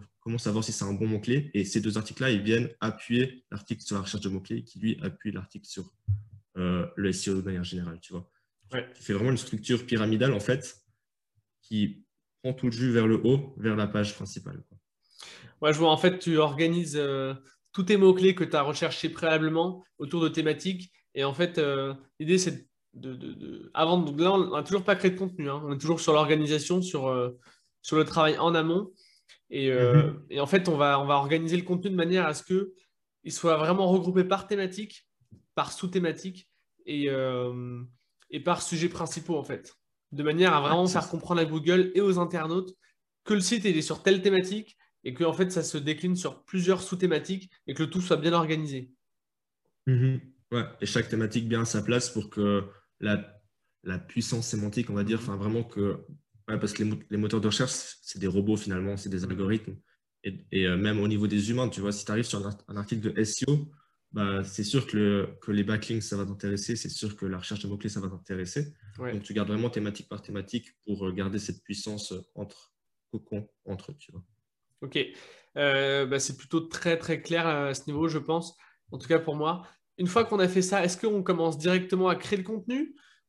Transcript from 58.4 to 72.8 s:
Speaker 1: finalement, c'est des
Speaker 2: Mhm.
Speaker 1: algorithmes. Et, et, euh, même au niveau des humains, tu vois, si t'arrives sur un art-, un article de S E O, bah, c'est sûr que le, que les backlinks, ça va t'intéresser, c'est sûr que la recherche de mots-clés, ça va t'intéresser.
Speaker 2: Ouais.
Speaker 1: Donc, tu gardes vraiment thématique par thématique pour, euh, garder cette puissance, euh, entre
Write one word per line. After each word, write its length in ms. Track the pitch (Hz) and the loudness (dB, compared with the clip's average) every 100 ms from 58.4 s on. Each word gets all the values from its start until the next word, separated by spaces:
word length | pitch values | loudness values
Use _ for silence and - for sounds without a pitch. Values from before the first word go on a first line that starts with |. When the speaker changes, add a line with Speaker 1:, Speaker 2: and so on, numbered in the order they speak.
| 101 104 | 2 0
Speaker 1:
finalement, 380 | 104 92 98 98 | -2 -4 -4 -6
c'est 120 | 101 | -6
des 120 | 92 | -6
Speaker 2:
Mhm. 100 | 92 | -4
Speaker 1:
algorithmes. 440 | 92 98 110 - 98 _ _ _ _ | -2 0 -2 -4 -14 _ _ _ _
Et, 220 | 101 95 - | -12 -12 -4
et, 160 | 95 92 | 0 2
euh, 100 | 90 | 2
même 220 | 104 107 | 2 2
au 80 | 104 | 2
niveau 180 | 104 104 | 2 2
des 240 | 104 101 | 0 0
humains, 200 | 120 120 | 0 0
tu 100 | 98 | -2
vois, 120 | 101 | -4
si 120 | 101 - | -4 -2
t'arrives 200 | 110 117 | -2 -2
sur 140 | 101 | -4
un 100 | 98 | -6
art-, 140 | 101 - | -8 -10
un 80 | 101 | -10
article 260 | 104 113 | -4 -2
de 180 | 104 107 | -2 0
S 220 | 107 - | 0 0
E 40 | - | 2
O, 220 | 147 - - _ _ _ | 2 0 -12 _ _ _
bah, 320 | 104 98 98 | -4 -2 -2
c'est 200 | 95 - | -4 -6
sûr 240 | 104 139 - | -2 -2 0
que 100 | 107 | 2
le, 320 | 104 101 95 - | 4 2 0 -6
que 100 | - | -2
les 120 | 101 | 0
backlinks, 400 | 101 107 - 113 | 0 -2 -2 -4
ça 140 | 101 101 | -4 -6
va 80 | 98 | -6
t'intéresser, 500 | 101 101 101 101 117 | -6 -4 -4 -4 -6
c'est 140 | - | -6
sûr 260 | - 107 101 | -8 -8 -6
que 100 | 95 | -6
la 120 | 90 | -6
recherche 240 | - 104 | -8 -8
de 60 | 101 | -8
mots-clés, 220 | 101 107 | -6 -6
ça 100 | 101 | -6
va 100 | 95 | -8
t'intéresser. 640 | 92 - 92 90 143 147 - - - | -10 -10 -8 -6 -6 -6 -10 -20 -10
Speaker 2:
Ouais. 140 | 123 | -8
Speaker 1:
Donc, 100 | 107 | -8
tu 100 | 101 | -4
gardes 140 | 104 101 | -4 -2
vraiment 220 | 107 117 | 0 -2
thématique 400 | 113 104 104 - | -2 -4 -6 -12
par 120 | 104 | -14
thématique 540 | - 104 95 120 - _ | -10 -10 -6 -8 -8 _
pour, 240 | 107 98 95 | -8 -4 -4
euh, 60 | |
garder 260 | 92 98 101 | -4 -4 -4
cette 240 | - 92 | -6 -10
puissance, 480 | - 101 107 104 - | -10 -10 -8 -8 -8
euh, 100 | 90 - - | -12 -12 -14
entre 380 | 101 - _ _ | -14 -14 _ _